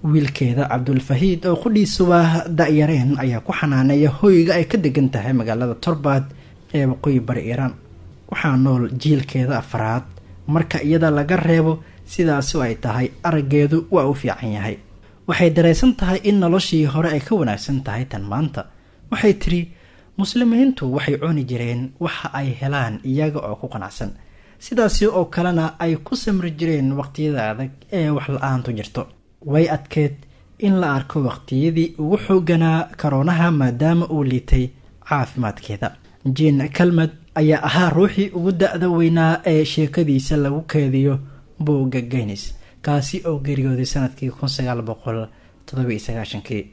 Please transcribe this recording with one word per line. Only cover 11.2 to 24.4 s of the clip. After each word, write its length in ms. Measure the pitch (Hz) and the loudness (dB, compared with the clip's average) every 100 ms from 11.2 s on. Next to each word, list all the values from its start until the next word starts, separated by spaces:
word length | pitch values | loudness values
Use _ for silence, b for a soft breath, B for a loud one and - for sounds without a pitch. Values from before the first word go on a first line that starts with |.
| 147 180 | 0 0
reebo, 460 | 165 165 160 160 B B - | 2 4 4 0 B B -16
sidaas 480 | - 165 143 - | -2 0 2 0
oo 80 | 165 | -2
ay 120 | 123 110 | -2 -4
tahay, 320 | 120 113 127 - 175 | -4 -2 -2 -4 -2
araggeedu 600 | 160 139 147 147 156 165 | 0 2 2 4 2 2
waa 160 | 185 135 | 0 2
u 80 | |
fiican 380 | 139 127 98 113 | -2 -4 -4 -6
yahay. 240 | 104 104 104 - - b b - | -4 -4 -6 -12 -20 b b -6
Waxay 240 | 170 175 | 2 2
dareensan 460 | 156 170 226 254 - | 4 4 6 4 2
tahay 220 | 180 185 | 0 0
in 160 | 208 202 | 2 2
noloshii 480 | 175 185 - 165 151 | 4 2 2 0 2
hore 240 | 139 165 | 2 0
ay 100 | 151 | -2
ka 140 | 139 | 0
wanaagsan 480 | 220 135 101 - 139 | 0 0 -2 -4 -6
tahay 240 | 135 104 127 | -4 -8 -8
tan 160 | 110 | -8
maanta. 480 | 101 107 156 - - b b b - | -6 -4 -4 -6 -12 b b b -8
Waxay 240 | 226 214 | 0 2
tiri, 260 | 202 - 175 170 b b b b - | 2 0 -2 -4 b b b b -6
"Muslimiintu 680 | 196 247 240 233 269 262 135 | -4 0 2 4 2 2 -4
waxay 240 | 135 139 143 | -4 -2 -2
cuni 260 | 151 156 | -2 -2
jireen 460 | 123 123 120 120 131 - | -2 -4 -4 -4 -6 -6
waxa 300 | 170 - 160 | -8 -6 -10
ay 220 | - 139 120 | -6 -6 -4
helaan 400 | 139 143 120 110 | -4 -2 -4 -6
iyaga 360 | - 135 156 147 | -4 -2 0 -2
oo 140 | 101 104 | -8 -10
ku 80 | - | -10
qanacsan. 420 | 113 95 - 104 - b b | -10 -12 -8 -10 -10 b b